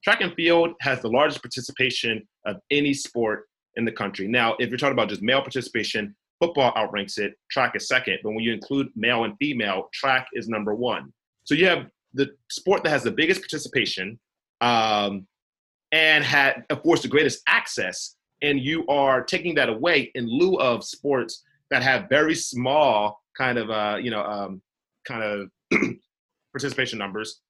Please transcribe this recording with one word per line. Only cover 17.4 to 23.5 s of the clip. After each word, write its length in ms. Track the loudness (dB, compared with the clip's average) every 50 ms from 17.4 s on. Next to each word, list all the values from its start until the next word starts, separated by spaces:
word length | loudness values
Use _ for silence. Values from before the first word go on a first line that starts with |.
| _ 2
access, 680 | 2 2 0 -2 -6 -4 -4 -4 -6 -8 -12 -12 _ _ _ _ _ _
and 180 | 0 0 0 0
you 260 | 0 -2 -2 -2 0 0
are 360 | 2 4 4 4 4 2 2
taking 320 | 0 -4 -2 -2 0 0
that 140 | 2 2 2
away 420 | 0 0 2 2 2 2 2 -2 _
in 120 | -6 -4 -2
lieu 280 | 2 2 4 4 4 2
of 240 | 2 2 2 0 -4
sports 600 | -10 -14 -6 -2 0 0 0 0 -4 -8 -16 _ _ _ _ _ _
that 100 | -2 0
have 280 | 2 2 2 2 2 2
very 260 | 4 4 4 4 2
small 840 | -2 -4 -6 -6 -2 0 2 4 6 6 6 4 4 2 0 -2 -6 _ _ _
kind 220 | -2 -2 0